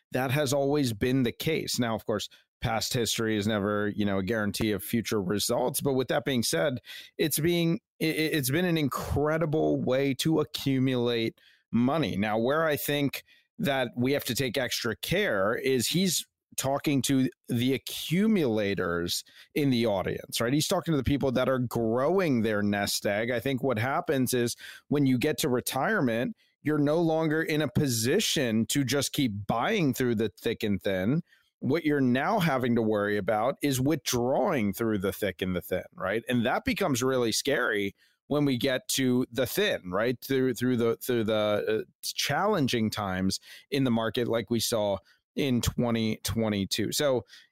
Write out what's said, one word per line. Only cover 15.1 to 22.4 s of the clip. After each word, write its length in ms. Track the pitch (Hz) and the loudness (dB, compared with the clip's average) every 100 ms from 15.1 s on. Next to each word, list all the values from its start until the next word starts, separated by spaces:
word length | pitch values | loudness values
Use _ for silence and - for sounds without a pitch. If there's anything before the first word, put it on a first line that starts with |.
| 175 196 104 98 | 0 0 2 0
is 320 | 120 131 131 113 | 0 0 0 0
he's 400 | 165 190 - - _ _ - | 0 0 -2 -6 _ _ -6
talking 440 | 135 139 - 139 | -2 -2 0 0
to 260 | - 135 127 - - | 2 2 2 -2 -4
the 240 | 117 127 | 0 0
accumulators 1500 | 135 - - - 170 220 208 131 110 101 98 90 85 87 - - - - | 0 -4 -10 -4 0 2 2 2 2 0 0 0 -2 -2 -6 -8 -20 -8
in 160 | - 143 | -2 2
the 160 | 123 113 | 2 2
audience, 540 | 98 90 - - - | 0 -2 -4 -6 -2
right? 120 | 117 | 0
He's 140 | 151 - | 0 0
talking 260 | 185 170 | -2 0
to 40 | 147 | 0
the 60 | |
people 260 | 123 143 135 | 0 0 0
that 160 | 123 127 | 0 0
are 120 | 131 | 0
growing 840 | 123 120 113 120 143 190 170 123 | 0 -2 0 2 2 2 2 2